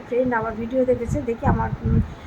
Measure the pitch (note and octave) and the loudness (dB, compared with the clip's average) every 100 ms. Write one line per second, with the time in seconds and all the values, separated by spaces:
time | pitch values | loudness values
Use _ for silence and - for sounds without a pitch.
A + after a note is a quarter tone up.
0 | - A#3+ B3+ A#3 A3+ G#3+ A#3 C4 B3+ A#3+ | -2 0 2 0 -2 -4 -2 2 2 2
1 | A#3 D4 A#3+ A#3 C4 A3 A3+ - A3+ A3+ | 0 -2 -2 0 2 2 0 -2 2 2
2 | - - | 2 -4